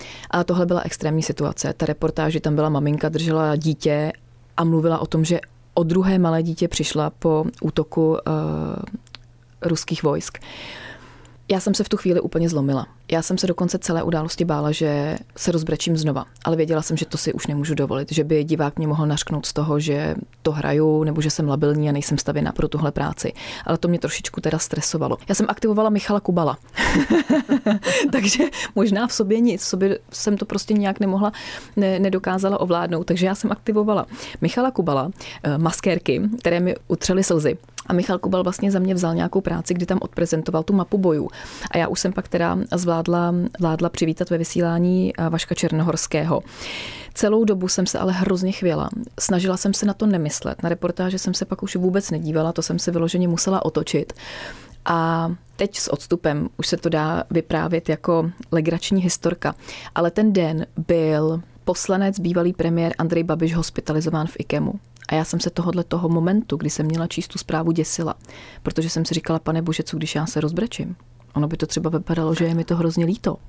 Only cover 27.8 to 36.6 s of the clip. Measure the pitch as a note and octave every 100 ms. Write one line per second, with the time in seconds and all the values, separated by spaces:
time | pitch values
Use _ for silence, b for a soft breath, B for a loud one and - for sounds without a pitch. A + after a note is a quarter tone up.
27.8 | B4+ C5+ D4 B3+ G3+ B3 D#4 B B G#3
28.8 | G#3+ G3 A#3+ - G3 A3+ A#3+ F#3 - F#3
29.8 | G3 - - - - G3+ G#3 G#3 - G#3+
30.8 | G3+ G3 G3 F#3+ G#3 B B B B -
31.8 | F#3+ F#3 G3 F#3+ F#3+ F#3 F#3+ G3+ F3+ E3+
32.8 | E3+ E3 F3 E3+ F#3 G3+ G#3 G#3 - G#3
33.8 | G#3 G3+ - B B B E3+ - C4 B3+
34.8 | E3+ C#3 C#3+ - B B C#3+ D3 E3 -
35.8 | G3 E3+ - C3 G#3 A#3 E3+ E3+